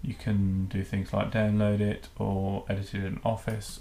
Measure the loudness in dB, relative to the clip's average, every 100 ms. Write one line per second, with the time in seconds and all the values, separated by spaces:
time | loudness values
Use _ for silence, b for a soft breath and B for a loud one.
0 | -6 -6 0 2 4 2 0 -2 -2 -2
1 | 0 0 0 2 4 4 4 4 2 0
2 | -8 -4 0 0 0 -2 -2 -4 -2 -4
3 | -4 -2 -2 -2 -2 -4 -6 -12